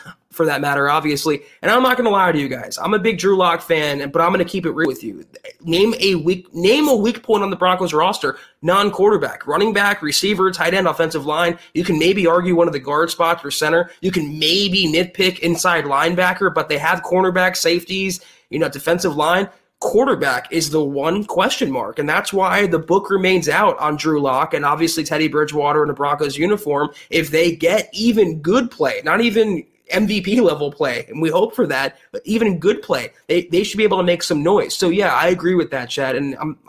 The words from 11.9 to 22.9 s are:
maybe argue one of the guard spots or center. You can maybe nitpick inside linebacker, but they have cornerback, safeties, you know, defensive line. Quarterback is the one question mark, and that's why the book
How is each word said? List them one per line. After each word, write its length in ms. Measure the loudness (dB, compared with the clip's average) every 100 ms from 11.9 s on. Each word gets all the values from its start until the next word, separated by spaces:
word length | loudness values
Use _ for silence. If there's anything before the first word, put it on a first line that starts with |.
| 2
maybe 300 | 2 2 2
argue 280 | 2 2 2
one 120 | 2
of 60 |
the 60 | 0
guard 300 | -2 -2 -2
spots 340 | 0 0 -2
or 80 | -4
center. 400 | -2 0 0 0 -4
You 100 | -4
can 260 | -2 -4 -2
maybe 500 | 0 0 0 0 0
nitpick 520 | 0 -2 0 -2 0
inside 460 | -2 0 0 0 0
linebacker, 680 | 0 0 0 0 0 -2
but 160 | -2 -2
they 80 | -2
have 240 | 0 -2
cornerback, 540 | -2 0 2 2 0 0
safeties, 640 | 0 0 -2 -4 -4 -6 -12 _ -8
you 100 | -4
know, 100 | -4
defensive 460 | -2 -2 0 0 0
line. 340 | 0 0 -2 -8 _ -8
Quarterback 720 | 0 2 2 0 0 -2 -2
is 180 | -4 -2
the 140 | -2
one 420 | -2 -2 -2 -2 -2
question 440 | 0 0 0 -4
mark, 300 | -4 -6 -6
and 100 | -2
that's 240 | -2 -2
why 320 | 0 2 2 2
the 140 | 0
book 300 | 0